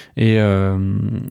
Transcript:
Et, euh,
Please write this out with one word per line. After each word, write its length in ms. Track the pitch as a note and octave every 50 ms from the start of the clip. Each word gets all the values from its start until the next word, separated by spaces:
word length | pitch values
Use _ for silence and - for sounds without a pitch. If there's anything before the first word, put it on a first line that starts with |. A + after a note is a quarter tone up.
| - - -
Et, 240 | - A2+ A2+ A2 A2
euh, 580 | G#2+ G2+ G2 G2 G2 F#2+ F#2+ F#2+ F#2+ G2 G2 G#2 G#2 G2+ A2 - - -